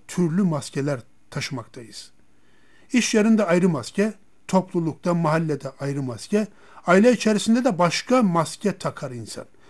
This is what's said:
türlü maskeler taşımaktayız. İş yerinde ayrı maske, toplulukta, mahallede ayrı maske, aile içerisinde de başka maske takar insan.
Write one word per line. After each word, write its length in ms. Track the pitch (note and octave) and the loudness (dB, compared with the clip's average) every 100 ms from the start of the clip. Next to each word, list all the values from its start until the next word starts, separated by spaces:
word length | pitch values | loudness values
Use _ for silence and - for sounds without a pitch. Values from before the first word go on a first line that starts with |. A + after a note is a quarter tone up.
| - | -8
türlü 340 | - F3 E3 | -2 0 2
maskeler 580 | G3 D3+ - D3+ C#3 C3+ - - - | 0 -2 -4 -4 -4 -4 -8 -20 -14
taşımaktayız. 800 | - - C3 A2 - A2+ - - - - - - - - - - | -10 -8 -8 -10 -16 -18 -20 -20 -20 -20 -20 -20 -20 -20 -20 -2
İş 220 | B3 G#3+ | -2 2
yerinde 300 | A3 G#3+ A3 | 2 4 4
ayrı 240 | G3+ F3 F#3 | 4 2 2
maske, 460 | D3+ A2 - G#3+ G#3 - - - | 0 -4 -2 -2 -4 -16 -20 -2
toplulukta, 640 | F#3+ F3+ F3 D#3+ - F3+ | -2 0 -2 -4 -4 -2
mahallede 560 | E3+ D#3+ D#3+ E3 C#3 C3+ - | 0 0 0 -2 -4 -8 -10
ayrı 220 | C#3 C#3 | -8 -6
maske, 440 | C3 A2 - G#3 G#3 - - - - | -8 -10 -4 -2 -2 -8 -20 -8 2
aile 260 | F#3 A#3 | 6 6
içerisinde 520 | B3 A3 G#3 A3 A#3 | 4 2 0 2 2
de 140 | B3+ E3+ | 2 2
başka 440 | F3 - - B3+ | 0 0 0 2
maske 560 | G#3 E3+ D#3 - G3+ F#3+ | 2 2 -2 -4 -4 -4
takar 320 | D#3 - C#3 | -6 -8 -10
insan. 360 | A#2+ G#2 - - - - | -12 -12 -14 -16 -20 -20